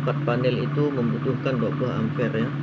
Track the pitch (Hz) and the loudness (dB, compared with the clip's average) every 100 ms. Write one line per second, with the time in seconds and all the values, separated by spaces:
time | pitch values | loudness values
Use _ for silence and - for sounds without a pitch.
0 | 147 143 143 123 127 143 143 147 147 139 | -2 -2 0 2 2 2 0 2 2 2
1 | 117 110 135 123 139 123 110 - 123 98 | 0 0 0 0 0 0 0 0 0 0
2 | 110 104 113 110 113 143 | -2 0 0 0 -2 -2